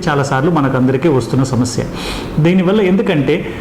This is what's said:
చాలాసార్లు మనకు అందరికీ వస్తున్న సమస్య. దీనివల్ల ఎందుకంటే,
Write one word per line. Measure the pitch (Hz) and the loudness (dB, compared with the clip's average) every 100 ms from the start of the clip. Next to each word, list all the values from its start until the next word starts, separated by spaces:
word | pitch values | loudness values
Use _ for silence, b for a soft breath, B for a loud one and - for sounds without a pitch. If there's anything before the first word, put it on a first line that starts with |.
| 185 | 0
చాలాసార్లు | 143 135 135 156 | -2 0 0 0
మనకు | 165 139 131 | 2 0 2
అందరికీ | 127 135 165 | 2 2 2
వస్తున్న | 131 117 131 | 0 0 0
సమస్య. | 135 120 127 - 113 B B B B - | 0 0 -2 -2 -6 B B B B 0
దీనివల్ల | 156 185 175 214 | 2 4 2 2
ఎందుకంటే, | 196 202 208 165 135 147 - B | 2 2 2 0 0 -2 -4 B